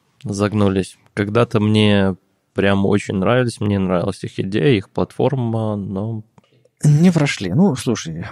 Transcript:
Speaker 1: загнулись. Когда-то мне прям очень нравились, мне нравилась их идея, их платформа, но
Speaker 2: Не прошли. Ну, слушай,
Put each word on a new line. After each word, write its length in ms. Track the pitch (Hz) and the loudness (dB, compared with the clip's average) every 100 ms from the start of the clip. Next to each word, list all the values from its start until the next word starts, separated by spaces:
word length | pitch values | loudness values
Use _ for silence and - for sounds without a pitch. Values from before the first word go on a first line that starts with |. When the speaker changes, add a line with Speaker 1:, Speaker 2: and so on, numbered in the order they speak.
| _ _ | _ _
Speaker 1:
загнулись. 760 | - 98 101 104 101 95 92 - _ | -8 -2 0 2 2 2 -2 -10 _
Когда-то 460 | - 101 110 120 110 | -6 -2 0 0 2
мне 560 | 107 107 107 101 95 90 _ _ _ | 2 4 4 4 2 -2 _ _ _
прям 320 | - 98 98 98 | -2 2 2 2
очень 300 | 101 - 101 | 0 -2 -2
нравились, 440 | 95 127 120 - | 0 2 0 -2
мне 180 | 104 101 | -2 0
нравилась 460 | 95 90 85 - | 0 0 -2 -6
их 160 | - - | -10 -8
идея, 380 | 95 101 151 107 | -6 0 2 2
их 120 | - | -2
платформа, 840 | - 92 - 127 135 117 113 110 104 | -6 -6 -2 -2 -2 -4 -4 -4 -4
но 480 | 101 95 110 110 - _ _ _ _ _ | -6 -6 -6 -8 -12 _ _ _ _ _
Speaker 2:
Не 280 | 151 147 180 | 2 4 4
прошли. 400 | 165 143 - 95 | 4 0 -2 -2
Ну, 220 | 107 196 127 | 0 0 0
слушай, 500 | 127 107 - 80 - | -4 -4 -6 -12 -6